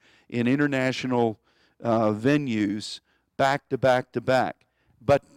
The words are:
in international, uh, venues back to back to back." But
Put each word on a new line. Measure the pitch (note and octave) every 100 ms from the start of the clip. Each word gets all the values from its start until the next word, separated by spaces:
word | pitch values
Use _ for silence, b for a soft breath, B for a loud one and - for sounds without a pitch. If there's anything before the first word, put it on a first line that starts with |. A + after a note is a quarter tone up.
| b b b
in | A#2+ A#2+
international, | C#3 D3 C3+ C3 B2 B2+ B2 A#2 G#2+ _ _ _ _
uh, | A#2 A2+ A2
venues | G#2+ A#2+ D3 C#3 A2 G2+ G#2 - - _ _ _ -
back | C3+ C#3 -
to | C3
back | C3+ B2+ B2+
to | B2
back." | A#2 C3 G2+ - _ _ _ _
But | A2 C#3+ -